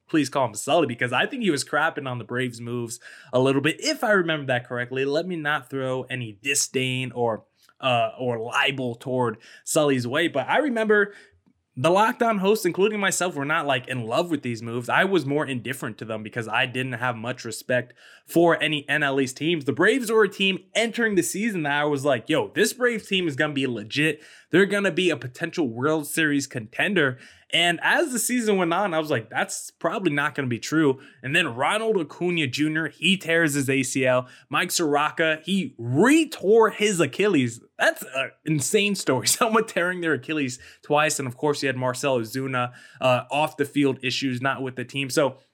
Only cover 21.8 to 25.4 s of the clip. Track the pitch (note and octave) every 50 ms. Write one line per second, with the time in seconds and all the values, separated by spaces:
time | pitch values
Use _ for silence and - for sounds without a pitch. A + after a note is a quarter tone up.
21.8 | D3 D3+ D3 C#3 C3 D3 C3+ A#2+ - - D#3 C#3+ A2 G2 - D3 G3+ A3+ - -
22.8 | B3 B3 A#3+ G#3+ - - G3 F#3 F3+ E3 C#3 B2+ D#3 D3+ D3 C3+ C3+ B2+ A#2+ A2
23.8 | G#2 G2+ - C3 D3 D#3+ D3+ - - - - - - _ - E3+ G3+ F#3+ G3 G3+
24.8 | G3 F#3+ E3 D3+ F#3 F3 D#3 C3 - C3 - -